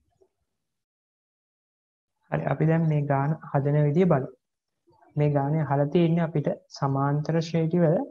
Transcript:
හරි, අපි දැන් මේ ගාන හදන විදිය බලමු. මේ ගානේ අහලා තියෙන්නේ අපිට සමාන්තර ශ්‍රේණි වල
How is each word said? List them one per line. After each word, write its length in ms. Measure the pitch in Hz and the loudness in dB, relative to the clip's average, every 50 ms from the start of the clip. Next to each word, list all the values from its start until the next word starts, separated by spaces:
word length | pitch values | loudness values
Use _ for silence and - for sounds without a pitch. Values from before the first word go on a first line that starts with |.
| _ _ _ _ 381 _ _ _ _ _ _ _ _ _ _ _ _ _ _ _ _ _ _ _ _ _ _ _ _ _ _ _ _ _ _ _ _ _ _ _ _ _ _ _ _ - | _ _ _ _ _ _ _ _ _ _ _ _ _ _ _ _ _ _ _ _ _ _ _ _ _ _ _ _ _ _ _ _ _ _ _ _ _ _ _ _ _ _ _ _ _ -6
හරි, 120 | 151 151 156 - 143 | -6 -4 -2 -2 -2
අපි 120 | - 156 156 | 0 0 0
දැන් 140 | 160 165 165 156 | 2 2 0 0
මේ 120 | 151 147 143 143 | 0 -2 0 0
ගාන 200 | 139 135 135 143 160 - - 151 | 0 0 0 -2 -4 -6 -8 -4
හදන 280 | - 143 135 143 143 151 147 | -4 -2 0 2 2 2 2
විදිය 200 | 147 143 175 190 175 | 2 2 2 4 4
බලමු. 180 | 156 131 - - - _ _ _ _ _ _ _ _ _ _ _ _ _ _ _ - | 2 0 0 -6 -12 _ _ _ _ _ _ _ _ _ _ _ _ _ _ _ -2
මේ 140 | 147 147 147 143 | 0 0 2 2
ගානේ 280 | 143 139 139 156 160 151 | 0 0 0 0 -2 0
අහලා 240 | 131 139 143 143 143 147 | 0 0 0 0 0 2
තියෙන්නේ 300 | 175 170 160 165 170 170 | 2 2 2 2 0 0
අපිට 220 | 156 165 151 139 165 - - _ _ - | -2 -2 -2 -2 -2 -6 -6 _ _ -10
සමාන්තර 600 | - 143 135 135 135 139 143 147 147 151 - 160 165 160 | -4 -4 -2 0 0 0 0 0 -2 -2 -2 -2 -2 -2
ශ්‍රේණි 320 | 165 - 165 165 160 175 180 170 | -2 -2 -2 -2 0 2 2 2
වල 120 | 151 170 226 285 - | 4 2 0 -2 -6